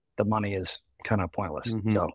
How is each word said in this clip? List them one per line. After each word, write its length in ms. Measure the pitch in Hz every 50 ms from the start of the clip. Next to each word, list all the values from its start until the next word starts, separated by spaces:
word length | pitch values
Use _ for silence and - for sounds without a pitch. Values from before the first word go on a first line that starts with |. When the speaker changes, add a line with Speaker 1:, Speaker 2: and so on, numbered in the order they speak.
| _ _ _
Speaker 1:
the 80 | - 104
money 300 | 104 110 110 104 101 101
is 260 | 95 92 - - - _ _ _ - -
kinda 240 | - 113 101 90 82
pointless. 460 | - - - 85 76 - - 117 113
Speaker 2:
Mm-hmm. 160 | 110 98 110
Speaker 1:
So 180 | 107 98 87 - -